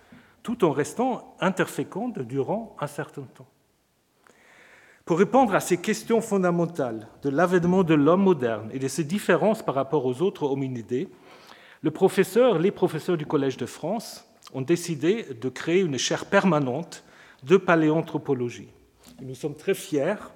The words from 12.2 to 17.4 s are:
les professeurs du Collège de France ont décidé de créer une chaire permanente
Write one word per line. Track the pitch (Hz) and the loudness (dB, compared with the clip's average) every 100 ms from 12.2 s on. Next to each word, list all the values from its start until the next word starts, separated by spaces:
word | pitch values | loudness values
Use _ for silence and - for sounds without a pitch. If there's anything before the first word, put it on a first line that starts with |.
| 180 233 254 170 | 2 4 4 4
les | 190 | 2
professeurs | - 180 156 - 170 | 2 -2 0 -2 -2
du | 147 | 0
Collège | 151 135 127 | 0 0 -4
de | 117 | -10
France | - 156 220 - - - _ - | -8 -6 -6 -8 -18 -20 _ -14
ont | 135 | -8
décidé | 127 170 175 143 156 226 | 0 0 0 -2 0 0
de | - 117 127 | -4 -8 -8
créer | - 160 180 | -6 0 2
une | 180 123 | 2 -2
chaire | - 156 - | -2 -4 2
permanente | 196 190 151 131 135 170 - - - - - | 2 4 2 2 -4 -8 -16 -20 -20 -20 -18